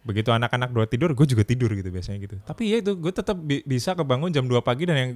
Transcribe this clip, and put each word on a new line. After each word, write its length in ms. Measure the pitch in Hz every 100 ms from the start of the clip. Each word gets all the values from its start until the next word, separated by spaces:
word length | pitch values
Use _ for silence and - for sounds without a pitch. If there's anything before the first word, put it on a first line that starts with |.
Begitu 300 | 117 101 113
anak-anak 400 | 113 120 127 123
dua 160 | 120 110
tidur, 260 | 120 170
gue 140 | 127 147
juga 160 | 113
tidur 260 | 101 123 117
gitu 180 | 101 92
biasanya 300 | 90 87 101
gitu. 160 | 98 95
Tapi 220 | - 156 220
ya 100 | 226
itu, 140 | 196
gue 160 | 190 165
tetap 260 | 190 214 185
bi-, 240 | 156 139
bisa 300 | - 127 147
kebangun 380 | 180 143 127 175
jam 140 | 147
dua 160 | 127 120
pagi, 240 | 123 123
dan 120 | 175 143
yang, 140 | 127